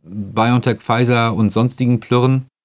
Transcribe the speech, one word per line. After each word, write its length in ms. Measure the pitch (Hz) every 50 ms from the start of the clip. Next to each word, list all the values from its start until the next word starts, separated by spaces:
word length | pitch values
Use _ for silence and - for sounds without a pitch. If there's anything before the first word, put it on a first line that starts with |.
| _
BioNTech, 760 | 82 95 107 101 95 101 110 110 123 123 120 - 127 113 -
Pfizer 540 | - - 113 117 123 117 123 120 117 117 107
und 160 | - 110 101
sonstigen 480 | 95 110 120 120 - - 131 120 123 113
Plürren, 460 | - - 123 123 123 127 131 131 131 - _ _